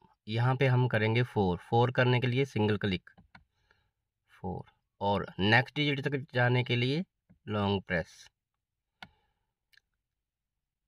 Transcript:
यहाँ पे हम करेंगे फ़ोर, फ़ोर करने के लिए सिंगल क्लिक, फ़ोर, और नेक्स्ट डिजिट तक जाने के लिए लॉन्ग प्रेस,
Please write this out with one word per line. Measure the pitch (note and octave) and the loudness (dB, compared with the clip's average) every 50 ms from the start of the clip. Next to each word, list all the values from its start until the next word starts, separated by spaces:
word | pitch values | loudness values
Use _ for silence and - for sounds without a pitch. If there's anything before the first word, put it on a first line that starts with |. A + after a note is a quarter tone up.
| _ _ _ _ - | _ _ _ _ -12
यहाँ | - A2 A2+ A#2+ B2+ C3 | -6 -4 0 0 0 2
पे | C3 C#3 | 2 2
हम | C3 B2+ B2 B2+ B2 | 2 4 4 2 2
करेंगे | - A2 G#2+ A2 A2+ A#2+ | 0 0 0 2 2 0
फ़ोर, | B2 - - A2 G2 F#2 F2 E2+ | 0 0 0 0 0 0 0 -2
फ़ोर | - - - A#2 A#2+ A#2+ | -4 0 2 2 2 2
करने | B2 - B2+ B2 B2 B2 | 2 0 2 2 2 2
के | A2 | 0
लिए | B2 A#2+ C3 C#3 | -2 0 -2 -2
सिंगल | C#3 - A2 G#2+ G#2+ G#2+ | -2 -2 -2 0 0 0
क्लिक, | G2 - G#2 F#2 F2 _ - _ - - _ - - _ _ _ _ _ _ _ _ _ _ _ _ _ _ _ _ _ _ | 0 -2 -2 -2 -4 _ -10 _ -20 -20 _ -20 -20 _ _ _ _ _ _ _ _ _ _ _ _ _ _ _ _ _ _
फ़ोर, | _ - - F#2 F2+ F2+ - _ _ _ _ _ _ - | _ -12 -10 -10 -10 -10 -12 _ _ _ _ _ _ -4
और | G2 G2+ G2+ F#2+ - - - - | -2 0 0 0 -2 -4 -4 -2
नेक्स्ट | F#2 G#2 A2+ B2 B2+ - - | 2 4 4 4 2 0 -4
डिजिट | D3 D3 D3 C#3+ C#3 | -4 -2 -2 -2 -2
तक | C3 D3 C3+ C3+ B2+ - - | -4 -4 -4 -6 -8 -6 -2
जाने | B2 B2 B2 B2 B2 A#2+ | 0 0 2 2 0 0
के | - B2 | 0 -2
लिए | A#2+ A#2+ B2+ C#3 D#3+ F#3+ _ _ _ _ _ _ _ - - | -2 0 -2 -2 -2 -4 _ _ _ _ _ _ _ -10 -6
लॉन्ग | G#2 G#2 G2+ G2 G2+ F#2+ | -4 -2 0 0 0 -2
प्रेस, | F#2 - F2+ E2+ D#2+ - - - - - _ _ _ _ _ _ _ _ _ _ _ _ _ - - - _ _ _ _ _ _ _ _ _ _ _ _ _ _ _ _ _ _ _ _ _ _ _ _ _ _ _ _ _ _ _ _ _ _ _ | -2 -2 -4 -4 -4 -6 -12 -20 -20 -20 _ _ _ _ _ _ _ _ _ _ _ _ _ -20 -20 -20 _ _ _ _ _ _ _ _ _ _ _ _ _ _ _ _ _ _ _ _ _ _ _ _ _ _ _ _ _ _ _ _ _ _ _